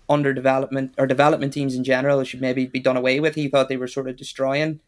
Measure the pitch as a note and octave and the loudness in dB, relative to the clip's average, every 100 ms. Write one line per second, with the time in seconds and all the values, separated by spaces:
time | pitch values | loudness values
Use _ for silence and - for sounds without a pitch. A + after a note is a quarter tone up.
0 | - D3 C#3+ C3 C3 C3 C3+ C3+ C3 - | 0 2 2 2 2 0 0 -4 -4 -2
1 | C3 B2+ D3 C3+ C#3 D3 C#3 B2+ B2+ B2+ | 0 4 4 4 -2 -2 -4 -2 0 2
2 | C#3+ C#3 C3 B2+ C3 C3 C3 C3 C3 B2+ | 2 0 0 -4 -2 -2 -2 0 0 2
3 | B2+ C3+ D#3 D3+ C#3 C#3 C3 C3 B2+ C#3+ | 2 2 0 0 0 2 0 -2 -6 -6
4 | C3 B2+ B2+ - C3+ C#3+ D#3 D#3 | -8 -8 -12 -4 -2 0 -2 -4